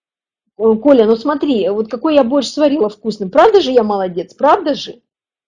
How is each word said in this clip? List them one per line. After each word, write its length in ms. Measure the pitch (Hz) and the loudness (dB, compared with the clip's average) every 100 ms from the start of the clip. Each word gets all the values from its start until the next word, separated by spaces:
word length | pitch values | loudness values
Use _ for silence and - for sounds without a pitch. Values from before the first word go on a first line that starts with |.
| _ _ _ _ _ - | _ _ _ _ _ -2
Коля, 480 | 220 220 285 262 214 | 0 2 4 4 4
ну 100 | 226 | 0
смотри, 540 | - 294 294 233 175 | -2 -4 -2 -2 -2
вот 200 | 202 220 | -4 -6
какой 260 | 233 320 294 | -6 0 0
я 80 | |
борщ 240 | 233 285 233 | 2 -2 -4
сварила 420 | 285 302 294 208 | -2 0 0 -2
вкусный, 400 | - 220 208 185 | -4 -10 -8 -2
правда 320 | 277 370 403 | 2 4 4
же 100 | 269 | 2
я 120 | 254 | 0
молодец, 500 | 214 202 185 175 269 | 0 -2 -4 -6 -10
правда 400 | - 277 392 311 262 | -2 2 2 0 -6
же? 260 | - - _ _ _ _ | -10 -18 _ _ _ _